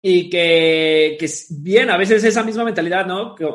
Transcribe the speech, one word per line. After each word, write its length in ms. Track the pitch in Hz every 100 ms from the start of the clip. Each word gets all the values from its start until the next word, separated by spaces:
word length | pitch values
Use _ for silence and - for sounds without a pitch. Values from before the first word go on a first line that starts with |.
y 280 | 190 180 175
que, 840 | 175 170 165 160 160 160 156 156 151
que 80 | 160
s-, 220 | - -
bien, 400 | 151 156 208 254
a 80 | 180
veces 260 | 196 220 226
esa 180 | 220
misma 220 | 226 220 233
mentalidad, 400 | 185 165 180 185
¿no? 300 | 185 226 -
Que, 120 | 156